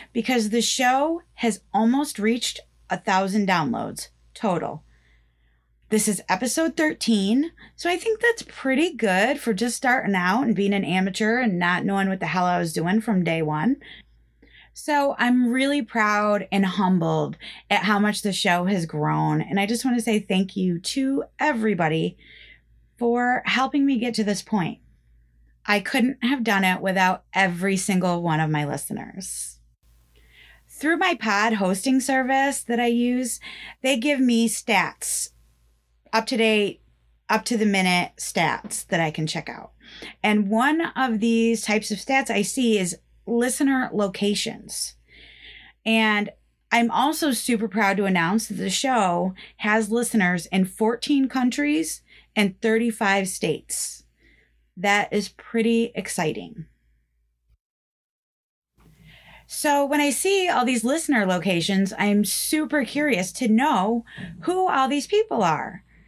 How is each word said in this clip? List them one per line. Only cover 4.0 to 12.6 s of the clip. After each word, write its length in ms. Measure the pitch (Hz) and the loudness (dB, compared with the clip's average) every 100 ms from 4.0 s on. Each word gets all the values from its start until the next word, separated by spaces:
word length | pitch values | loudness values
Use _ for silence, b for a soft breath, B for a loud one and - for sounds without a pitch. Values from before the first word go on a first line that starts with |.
| - _ _ | -16 _ _
total. 480 | - 214 175 - 156 - _ _ _ _ _ _ _ _ _ - | -6 -2 -2 -4 -10 -16 _ _ _ _ _ _ _ _ _ -2
This 180 | 214 214 | 0 0
is 120 | 185 - | -2 -2
episode 480 | 185 254 320 330 320 | -2 -2 0 0 0
thirteen, 760 | 311 - - 208 196 254 330 B B - | -2 0 0 2 2 2 0 B B -6
so 120 | 339 | -4
I 80 | 359 | -2
think 240 | 453 440 | -2 0
that's 220 | 466 466 | 0 0
pretty 500 | - - 269 262 349 | -6 -6 0 2 0
good 460 | 254 214 185 233 285 | 0 0 2 2 0
for 160 | 233 | -2
just 220 | 190 240 - | -2 -2 0
starting 400 | 262 262 202 190 | 0 0 0 0
out 260 | 180 226 | 2 2
and 140 | 247 190 | 2 0
being 180 | 202 | 0
an 100 | 196 | 0
amateur 540 | 165 185 190 190 214 247 | 0 0 0 0 0 0
and 220 | 233 175 | 0 0
not 240 | 175 175 | 0 0
knowing 240 | 196 196 190 | 0 0 0
what 100 | 190 | -2
the 80 | 165 | -2
hell 200 | 180 180 | 0 2
I 120 | |
was 140 | 175 | 0